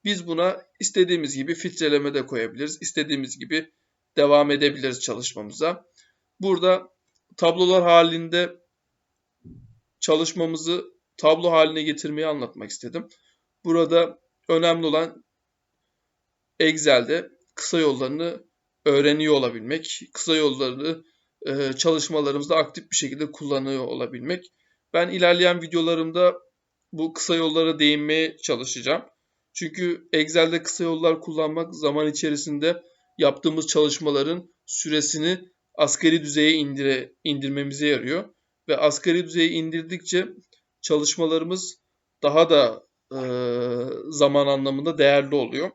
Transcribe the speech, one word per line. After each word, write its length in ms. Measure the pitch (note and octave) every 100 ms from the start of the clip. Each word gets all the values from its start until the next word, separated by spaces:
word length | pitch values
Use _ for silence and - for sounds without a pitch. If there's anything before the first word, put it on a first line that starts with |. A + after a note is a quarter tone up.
Biz 220 | G3+ G3 E3+
buna 360 | E3 F3+ F#3 _ _
istediğimiz 560 | - - F3+ F3 C#3+ C3
gibi 180 | C#3
filtreleme 600 | E3 F3+ - D#3 D3 C#3+
de 120 | C#3 B2+
koyabiliriz. 520 | B2 A2+ A#2 D3+ -
İstediğimiz 580 | - - D3 C#3 C3 -
gibi 340 | C#3 D#3 D#3+ _ _ _ _ -
devam 340 | C#3+ D3 C#3+
edebiliriz 500 | C#3+ D3 C#3 C3 B2
çalışmamıza. 840 | - A2+ B2+ A2 G#2 - D#3 F3 _ _ _ _ _ _
Burada 480 | F#3+ F3+ F3+ F#3 - _ _ _ _ -
tablolar 460 | E3+ E3+ F3+ F#3
halinde 760 | F3 E3+ E3+ E3 E3 F3 F3 - _ _ _ _ _ _ _ _ - - - _ _ _
çalışmamızı 840 | - D#3 D#3+ F#3 E3 D#3+ D#3+ F3 - _ _ -
tablo 340 | D#3 D#3+ F3
haline 320 | D#3+ D#3 D#3
getirmeyi 440 | D3+ D3 D#3 D3+ D#3
anlatmak 440 | D3 A#2 - G#2
istedim. 380 | - A#2+ B2 - _ _ _ _ _
Burada 540 | E3+ E3 D#3+ E3+ E3+ - _ _ -
önemli 380 | E3 E3+ E3 D#3+
olan 380 | D#3 E3 - _ _ _ _ _ _ _ _ _ _ _ _ _ _
Excel'de 680 | D#3 D#3 D3+ B2+ A#2 D#3+ - _ _
kısa 240 | - - E3+
yollarını 680 | D#3 C3 C3 D3+ E3+ - _ _ _ _
öğreniyor 500 | D3+ C#3 C#3+ D3+ D#3
olabilmek, 680 | C#3+ B2 A#2 A2 D#3+ D#3 - -
kısa 240 | - - D#3
yollarını, 680 | D3+ C3 C3 C3 D3+ E3 _ _ _ _ D3
e, 260 | C#3 C3+
çalışmalarımızda 840 | C3+ E3+ D#3+ - D#3 C#3+ C#3+ C#3+ D#3+
aktif 340 | D3 - -
bir 60 | -
şekilde 360 | C3+ C3+ D3+
kullanıyor 520 | - D3 C#3 C3+ C3+
olabilmek. 680 | B2 B2 A#2+ B2+ B2+ F3+ - _ _ _ _
Ben 160 | E3 F3
ilerleyen 540 | F#3 F3 F3 F3+ F3
videolarımda 720 | D#3+ E3+ E3 E3 D#3+ E3+ F3+ F3 _ _ _ _ _
bu 200 | D#3 D#3+
kısa 240 | D#3+ - E3
yollara 420 | D#3+ D#3+ E3 D#3
değinmeye 580 | D3 D3 D3+ D#3 D#3+ -
çalışacağım. 680 | - C3+ B2+ B2+ A#2+ D#3+ - _ _ _ _ -
Çünkü 500 | E3 E3+ F3 - _
Excel'de 500 | D#3 D#3 E3 E3 E3
kısa 220 | E3 -
yollar 360 | E3+ D#3+ E3 D#3+
kullanmak 540 | E3 D#3 D#3 D#3+ E3
zaman 320 | D#3+ D3 D3 D3+
içerisinde 760 | D3 D#3 C#3+ D3+ D3 D#3 E3+ - _ _ -
yaptığımız 480 | D3 C#3 E3 D#3+ D3+
çalışmaların 880 | - D3+ C#3+ D3+ C#3+ C#3+ F3 F3 _ -
süresini 760 | - E3 D3+ D3 D#3 D#3+ F3+ - _ _
asgari 480 | - D3 - E3 E3
düzeye 300 | D3 D3 D3+
indire-, 600 | D#3+ C#3+ C#3 C#3 C3 - _
indirmemize 600 | D#3+ C#3+ C#3 C#3 C#3 C#3 D3
yarıyor. 480 | C3 A#2+ E3 G#3 _ _ _ -
Ve 80 | C#3
asgari 480 | D3+ D3 F3+ E3+
düzeye 240 | E3+ E3 E3
indirdikçe 800 | E3 D#3+ E3 E3 F3+ F3 F3+ G3 - _ _ _ _
çalışmalarımız 960 | - D3+ D3 - E3 D#3+ E3 F#3 F#3 - _ _ _ _
daha 280 | D3 D3+ E3
da, 360 | D3+ B2 A2 _ _ _
e, 80 | C3+ B2+ B2 B2 A#2+ B2 A#2+ B2+ C3 -
zaman 360 | D3 C#3+ C#3+ C#3
anlamında 520 | C#3 C#3 C3+ D3+ D#3
değerli 360 | C#3 C#3+ C#3
oluyor. 360 | C#3+ A#2+ B2+ F3+